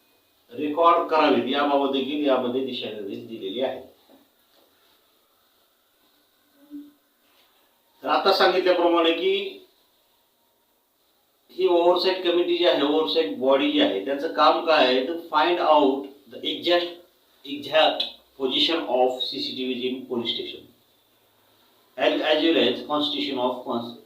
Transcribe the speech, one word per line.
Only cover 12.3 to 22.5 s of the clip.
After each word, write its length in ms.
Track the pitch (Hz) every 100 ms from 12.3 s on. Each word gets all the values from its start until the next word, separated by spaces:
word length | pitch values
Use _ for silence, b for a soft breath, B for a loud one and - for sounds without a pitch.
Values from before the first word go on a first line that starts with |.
| 170 175 170
जी 100 | 175
आहे, 160 | 151
ओव्हरसाइट 560 | 143 156 156 156 151 120
बॉडी 320 | 131 139 147
जी 80 | 147
आहे, 240 | 139 -
त्यांचं 280 | 135 139 160
काम 320 | 151 151 - 165
काय 180 | 151 127
आहे, 200 | 127 170
तर 80 | 165 -
find 280 | 151 165 175 151
out 380 | 151 131 139 - - -
the 80 | - 151
exact, 380 | - 165 175 175 - - _ _ _
exact 580 | 143 143 135 156 143 - - - _ -
position 440 | 135 143 - 160 147 127
of 260 | 127 -
C 160 | - 139
C 100 | 131 127
T 120 | 127
Vs 160 | 120 123
in 140 | 127 -
police 260 | 120 -
station, 320 | - - - - _ _ _ _ _ _ _ _ _ _ _ _ -
as, 220 | 151 -
as 220 | 151 151
well 160 | 165